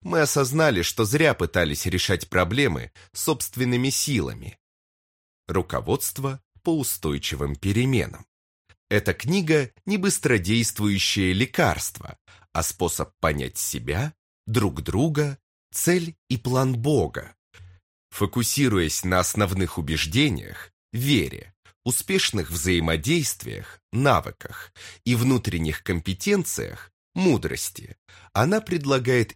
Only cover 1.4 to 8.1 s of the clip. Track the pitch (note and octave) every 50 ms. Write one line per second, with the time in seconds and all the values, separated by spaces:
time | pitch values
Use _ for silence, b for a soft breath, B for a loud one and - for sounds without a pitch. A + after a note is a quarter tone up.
1.4 | F2+ E2 - F#2 E2+ D2+ D2 - - F#2 E2+ F2+ - - F#2+ D#2+ - - - F2+
2.4 | F2+ E2 G#2+ C#3 C#3+ A#2 D#2+ B1+ A#1 - b b b b b - - - D3+ B2
3.4 | - - - B2 B2+ B2 B2 B2 B2+ C3+ B2+ - - D3+ C#3 G#2 D2+ B1+ G#1+ A#1+
4.4 | C2+ - - _ _ _ _ _ _ _ _ _ _ _ _ _ _ _ _ _
5.4 | _ - E2 F#2 E2+ - - B1 - - A2+ - - - - - C3+ C#3 C3+ C3+
6.4 | _ _ _ _ - F3 E3 D#3 B2+ - - - - D#2 C#2+ C#2+ - - - C2
7.4 | C#2+ C#2+ C#2+ - - G2 G2+ A2+ B2 C3+ C3+ G#2+ C#2 A1+